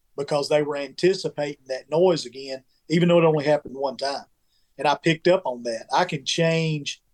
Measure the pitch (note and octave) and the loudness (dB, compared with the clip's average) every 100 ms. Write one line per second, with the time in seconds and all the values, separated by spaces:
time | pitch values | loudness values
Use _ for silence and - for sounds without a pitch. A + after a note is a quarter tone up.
0 | _ - C#3+ D3 C#3+ D3+ D3 C#3+ C#3 - | _ -10 -4 -2 0 0 0 -4 -8 0
1 | F3+ F#3+ D#3 - D3 G#3+ C3 B2+ - D3+ | 0 0 -4 -6 -6 -8 -12 -14 -4 2
2 | F#3 D#3 A#2+ C3 C3+ C3 - _ - E3+ | 4 2 -4 -12 -12 -12 -14 _ -2 2
3 | F3 E3+ E3 D#3 C#3+ D3 C3 C3+ C3+ A#2+ | 4 6 4 2 2 0 -2 -6 -6 -4
4 | C3+ C3 - _ _ _ _ - D3 C#3+ | -6 -6 -12 _ _ _ _ -4 -2 0
5 | E3 D#3 F3+ F#3 C3+ B2 A#2+ A2+ - C#3+ | 0 2 4 2 2 -6 -8 -8 -2 0
6 | F3+ D3 - - E3 E3 D#3+ D3+ C#3+ - | 0 -2 -4 0 2 2 0 -2 -6 -14
7 | _ | _